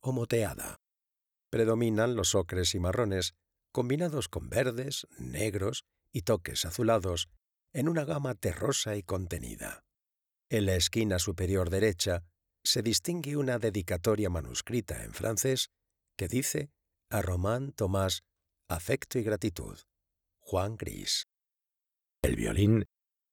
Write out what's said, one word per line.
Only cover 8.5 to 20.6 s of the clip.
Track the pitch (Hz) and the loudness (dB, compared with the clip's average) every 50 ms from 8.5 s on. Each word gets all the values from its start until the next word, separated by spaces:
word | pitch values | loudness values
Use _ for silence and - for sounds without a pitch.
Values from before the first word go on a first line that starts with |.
| 85 - 101 123 135 - - 113 104 | -2 0 0 0 0 0 0 -2 -2
y | 101 95 | -4 -4
contenida. | - 95 92 95 87 90 80 62 57 53 - - 53 - - - _ _ _ _ _ _ _ _ _ _ _ _ - | -4 -4 -4 -4 -4 -6 -6 -6 -8 -10 -10 -10 -10 -12 -12 -18 _ _ _ _ _ _ _ _ _ _ _ _ -2
En | - 110 101 | 0 2 2
la | 98 92 | 4 4
esquina | 90 85 - - 113 110 107 92 90 | 2 2 2 2 2 2 2 2 0
superior | - - 90 85 95 87 98 95 92 85 | 0 -2 -2 -2 0 2 2 2 2 2
derecha | 90 95 104 110 95 85 - 101 90 85 85 - _ _ _ _ _ _ - | 2 2 4 2 2 2 0 -2 -2 -2 -4 -8 _ _ _ _ _ _ -2
se | - - 131 104 | 0 0 2 2
distingue | 117 107 - - - 175 175 160 139 147 | 2 0 0 0 -2 -4 -4 -4 -4 -2
una | 147 139 131 123 120 | 0 0 0 0 0
dedicatoria | 110 113 95 104 87 - 101 85 - 113 107 104 107 92 | 0 0 0 0 -2 -2 -2 0 2 2 2 2 2 2
manuscrita | 87 82 71 60 - - - - 113 123 - - - 57 55 | 0 -2 -2 -4 -6 -8 -4 -2 -2 -2 -2 -2 -6 -8 -8
en | 55 - | -10 -8
francés | - - 107 113 104 - 135 131 127 - - _ _ _ _ _ _ _ _ _ | -4 -2 -2 0 0 0 2 2 0 -2 -4 _ _ _ _ _ _ _ _ _
que | - 98 87 | -6 -4 -2
dice: | - 143 143 - - - 139 143 _ _ _ _ _ _ _ - | 0 0 0 0 -2 -2 -4 -6 _ _ _ _ _ _ _ -4
"A | - 107 92 | -2 0 0
Román | 90 92 90 90 101 113 123 135 139 - | 0 0 2 2 2 0 0 -2 -4 -4
Tomás, | - 107 92 98 98 98 95 - - - _ _ _ _ _ _ _ _ - | -2 0 0 2 2 2 0 0 -2 -6 _ _ _ _ _ _ _ _ -8
afecto | 85 85 - - 135 - - - - 127 | -6 -6 -2 0 -2 -2 -2 -2 -2 -2
y | 110 | 0
gratitud. | 110 107 98 - 104 90 - - 52 50 - - _ _ _ _ _ _ _ _ _ _ _ | 0 0 0 0 -2 -4 -4 -8 -12 -12 -16 -20 _ _ _ _ _ _ _ _ _ _ _
Juan | _ - - 92 | _ -4 -2 -2